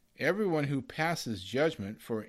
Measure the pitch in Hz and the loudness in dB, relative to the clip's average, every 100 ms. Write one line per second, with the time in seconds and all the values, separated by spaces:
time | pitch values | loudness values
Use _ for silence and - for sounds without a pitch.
0 | _ - 135 196 202 156 139 139 - - | _ -2 0 2 2 2 2 0 -4 -2
1 | 160 165 123 98 95 120 160 - 98 110 | 0 0 -4 -6 -2 2 2 2 -6 -8
2 | - 110 | -4 -4